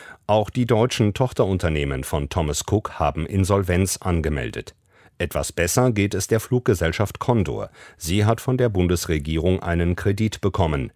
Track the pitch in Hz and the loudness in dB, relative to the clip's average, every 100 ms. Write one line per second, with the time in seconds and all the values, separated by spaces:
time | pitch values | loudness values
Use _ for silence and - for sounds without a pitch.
0 | - - - 107 104 127 117 110 127 - | -20 -10 0 2 2 0 2 2 2 2
1 | 104 - 127 - 98 92 82 76 69 65 | 2 2 -2 2 0 2 0 0 -2 -4
2 | 65 80 71 90 76 71 - 101 - - | -4 -4 -2 -2 -2 -2 0 -2 -2 -2
3 | 76 80 78 98 95 101 92 87 95 - | -2 -2 -2 0 2 2 2 2 2 -2
4 | 95 85 76 71 57 - - - _ _ | -2 0 0 -2 -4 -8 -12 -16 _ _
5 | _ - 85 71 76 - 85 123 127 104 | _ -6 -4 -4 -4 -2 0 2 2 2
6 | 98 95 - 113 - 123 - 98 82 - | 0 0 0 -2 0 -2 2 2 2 0
7 | 101 - - 117 90 104 101 - - - | -2 -2 0 2 2 -4 -10 -14 -20 -10
8 | 80 101 104 113 - 131 120 95 87 87 | -2 2 2 2 0 0 2 2 2 0
9 | - 78 73 80 87 90 87 85 85 90 | 0 -2 0 0 0 0 0 0 0 0
10 | 101 101 110 - 101 - 82 71 58 | -2 0 -2 -2 -4 0 0 0 -6